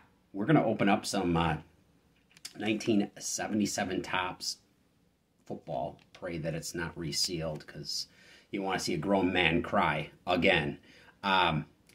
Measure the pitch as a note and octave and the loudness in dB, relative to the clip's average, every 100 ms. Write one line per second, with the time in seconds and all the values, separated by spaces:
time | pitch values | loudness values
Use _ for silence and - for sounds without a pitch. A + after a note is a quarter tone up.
0 | - _ _ G2 A2+ D3 A2 G#2 G2+ G#2 | -8 _ _ -6 4 4 4 2 4 4
1 | - G2+ F2 E2 E2 D#2 - _ _ _ | 2 -2 2 2 2 0 -6 _ _ _
2 | _ _ _ - - - G#2+ G#2 - G#2 | _ _ _ -20 -20 -6 -2 -2 2 2
3 | G2+ - - - F2+ G#2+ G2+ - F#2+ F#2 | 2 -4 -8 -6 -2 0 0 0 -2 -4
4 | - F#2 F2+ F2 - - _ _ _ _ | -4 -2 -4 -4 -10 -10 _ _ _ _
5 | _ _ _ _ _ G#2 - C2+ C#2 - | _ _ _ _ _ -12 -8 -6 -6 -10
6 | _ - F#2 E2+ D#2+ D#2+ - F2 E2 D#2 | _ -12 -8 -6 -4 -6 -6 -6 -6 -6
7 | D#2+ D2 - F2 D#2 D2+ - D#2+ D2 - | -6 -2 -2 -2 -4 -6 -10 -14 -8 -8
8 | - - - - _ G2+ F#2+ F#2 - E2 | -8 -14 -20 -20 _ -4 -2 -2 -2 -2
9 | G2 G2 F2+ F#2 E2 E2 E2 G#2 E2+ D2+ | 2 4 4 4 2 2 2 2 2 0
10 | D2+ - - F2+ F#2 F2 D2 C#2+ - - | -6 -10 -2 2 4 4 2 -6 -14 -20
11 | - _ G2 F#2+ F2 D#2+ D2+ _ _ | -20 _ 2 4 4 2 -4 _ _